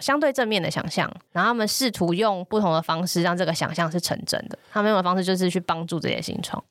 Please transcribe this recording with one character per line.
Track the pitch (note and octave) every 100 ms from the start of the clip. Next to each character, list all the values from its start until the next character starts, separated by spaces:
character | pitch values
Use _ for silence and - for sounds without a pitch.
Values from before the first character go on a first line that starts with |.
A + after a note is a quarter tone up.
相 | - D4
对 | D4+
正 | C4+ A3
面 | G#3
的 | E3
想 | - E3+
象。 | - - F3+ _
然 | E3+
后 | G#3
他 |
们 | A#3+ G#3
试 | - B3+
图 | - E3+
用 | F3 A3 F#3 F3+
不 | G#3+
同 | F#3+
的 | D#3+
方 | - D#3+ F3+
式 | F3+
让 | E3+
这 | F3 F3
个 |
想 | E3 D3
象 | E3 E3
是 | F3
成 | - - -
真 | - -
的。 | - -
他 | G#3+
们 | G#3
用 | G3+
的 |
方 | F3+ F#3+
式 |
就 | F#3 F#3
是 | F#3
去 | F3+
帮 | - E3 E3
助 | E3
这 | -
些 | A#2
新 | - G1+
创。 | - - -